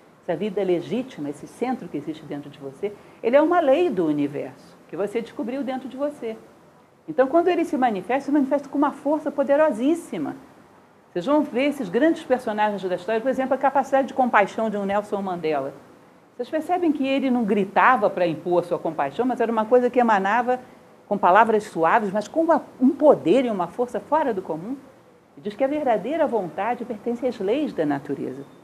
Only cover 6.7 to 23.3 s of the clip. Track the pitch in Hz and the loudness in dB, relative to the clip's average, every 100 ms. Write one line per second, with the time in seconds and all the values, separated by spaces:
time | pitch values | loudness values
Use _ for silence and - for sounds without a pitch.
6.7 | _ _ _ - 208 262 330 349 339 330 | _ _ _ -6 0 2 4 2 2 0
7.7 | 269 254 196 180 262 277 294 262 285 285 | 0 0 0 -2 -2 0 0 2 0 -2
8.7 | 285 285 - 277 302 302 285 269 285 311 | 0 0 0 -2 -2 -2 -2 2 4 4
9.7 | 214 262 330 - - 135 - - - - | 2 0 0 -4 -8 -8 -10 -16 -20 -20
10.7 | _ _ _ _ 180 175 302 294 220 285 | _ _ _ _ -6 0 0 0 0 -2
11.7 | 285 196 214 311 - - 247 240 214 214 | -2 -2 2 2 2 0 -2 -2 0 0
12.7 | 202 185 175 - 220 262 254 262 262 269 | 0 -4 -4 -2 -2 0 0 0 0 2
13.7 | 277 269 269 277 262 240 226 196 - 220 | 2 2 2 0 0 2 4 2 0 -4
14.7 | 202 196 202 208 202 196 175 156 147 135 | -2 -2 -2 -2 -4 -4 -4 -2 -2 -4
15.7 | - - - - - _ - 240 311 311 | -10 -20 -20 -20 -20 _ -12 -6 -4 -2
16.7 | 359 349 285 269 269 269 247 208 208 196 | 0 2 2 0 0 0 0 2 0 0
17.7 | - 208 254 202 185 175 151 185 175 170 | 2 4 4 2 2 0 -2 0 0 0
18.7 | 165 170 156 139 139 254 220 226 226 220 | -2 -4 -4 -4 -2 -2 0 0 0 4
19.7 | 247 247 247 233 202 190 226 240 254 - | 4 4 2 4 4 2 0 0 -2 -6
20.7 | - - - - 202 190 190 226 214 208 | -20 -20 -14 -6 0 6 6 6 4 0
21.7 | 165 160 220 208 208 208 311 330 302 - | 0 2 2 0 -4 -4 0 2 2 0
22.7 | - 262 - 294 170 143 | 0 2 4 6 6 4